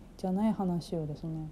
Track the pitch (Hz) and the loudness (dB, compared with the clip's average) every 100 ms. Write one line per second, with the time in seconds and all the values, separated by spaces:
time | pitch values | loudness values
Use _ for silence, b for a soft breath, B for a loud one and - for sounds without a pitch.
0 | B - 185 185 220 208 185 175 - 170 | B -4 0 4 4 4 2 0 0 -2
1 | 151 147 165 160 156 | -2 -4 -4 -4 -6